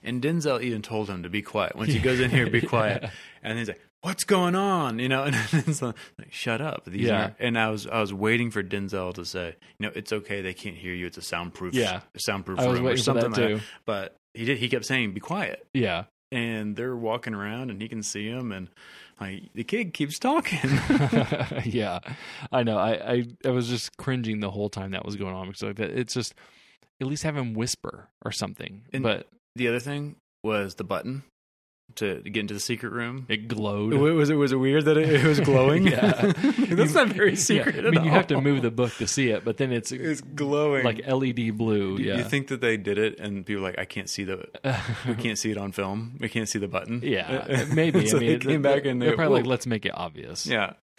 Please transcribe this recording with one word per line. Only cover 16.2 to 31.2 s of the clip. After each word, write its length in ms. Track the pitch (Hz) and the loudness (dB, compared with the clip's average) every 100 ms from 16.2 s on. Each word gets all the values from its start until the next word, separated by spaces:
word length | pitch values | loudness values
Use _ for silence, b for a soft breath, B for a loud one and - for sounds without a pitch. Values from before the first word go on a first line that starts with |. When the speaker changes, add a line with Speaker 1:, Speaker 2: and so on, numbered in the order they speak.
| _ | _
Speaker 1:
And 440 | 127 117 110 104 104 | -4 -4 -4 -4 -4
they're 200 | 127 120 | -6 -4
walking 380 | 113 113 120 | -4 -4 -4
around, 360 | 101 104 117 131 | -6 -6 -6 -8
and 120 | 98 | -8
he 60 | 110 | -8
can 140 | 113 | -8
see 220 | 104 104 107 | -8 -6 -6
him, 240 | 123 123 | -6 -8
and, 180 | 95 90 B B B B - | -8 -10 B B B B -12
like, 320 | 98 95 - | -10 -10 -10
the 120 | - | -10
kid 280 | - 220 185 | -4 -4 -4
keeps 260 | - 147 - | -4 -4 -2
talking. 420 | 254 311 - 160 | 0 0 0 -2
<laughs> 100 | 135 | 2
Speaker 2:
<laughs> 960 | 143 - 262 139 151 127 151 117 - | 2 4 4 4 2 2 -2 -2 -4
Yeah, 340 | 117 120 101 87 B 143 B B 135 | -2 -2 -2 -4 B -14 B B -2
I 100 | 127 | 2
know. 160 | 117 104 | 2 4
I, 340 | 104 113 110 | 2 2 0
I, 100 | 123 120 - | 0 0 -2
I 60 | 131 | 0
was 180 | 123 117 | 0 0
just 280 | 120 - - | -2 -4 -6
cringing 440 | - 127 110 107 | -4 -2 -2 -2
the 100 | 101 | -2
whole 180 | 104 104 | -2 -4
time 220 | 101 95 | -4 -6
that 120 | 95 | -6
was 120 | - 101 | -6 -6
going 180 | 95 | -6
on 140 | 92 95 | -6 -8
because, 140 | 98 | -8
like, 140 | 104 101 | -6 -4
that, 140 | 95 | -4
it's 240 | 123 117 | -2 -2
just, 200 | 127 110 - b b b b b - | -4 -4 -10 b b b b b -8
at 60 | 135 | -6
least 160 | 147 | -4
have 140 | 156 147 | -4 -4
him 180 | 123 | -4
whisper 540 | 110 123 - - - - _ | -2 -4 -4 -10 -14 -18 _
or 60 | - | -8
something. 500 | - 98 - - 98 - | -6 -6 -8 -14 -14 -10
Speaker 1:
And 100 | 135 | -2
Speaker 2:
But 240 | 120 98 - _ _ 120 | -2 -2 -6 _ _ -2
Speaker 1:
the 100 | 120 | 0
other 120 | 120 | 0
thing 360 | 127 143 147 - _ _ | -2 -6 -8 -12 _ _
was 300 | 107 107 98 - | -2 -2 -2 -6
the 80 | |
button 380 | 90 92 123 139 | -4 -4 -4 -8